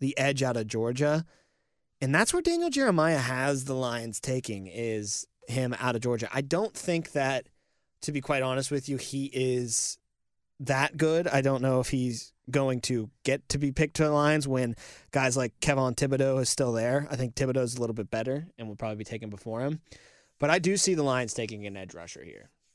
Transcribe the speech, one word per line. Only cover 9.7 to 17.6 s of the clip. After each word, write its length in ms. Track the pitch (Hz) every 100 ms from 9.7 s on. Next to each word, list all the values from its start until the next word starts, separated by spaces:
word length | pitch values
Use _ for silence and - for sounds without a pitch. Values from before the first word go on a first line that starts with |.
| 117 - - _ _ _ _ _ -
that 380 | 131 135 143 147
good. 320 | 156 160 175
I 140 | 135
don't 180 | 135 135
know 180 | 131 127
if 100 | 123
he's 420 | 135 127 113 - _ -
going 300 | 139 135 127
to 280 | - 123 107 _
get 260 | - 135 -
to 80 | 143
be 120 | 143
picked 260 | 135 151 -
to 80 |
the 60 | 151
Lions 380 | 147 147 151 139
when 260 | 131 123 110 - - -
guys 240 | 143 131 127
like 160 | 123 -
Kevon 340 | - 135 131
Thibodeau 460 | 117 139 135 135 131
is 80 | 123
still 240 | - 127
there. 340 | 113 117 139 147
I 80 | 135
think 180 | 123
Thibodeau 280 | - 131 131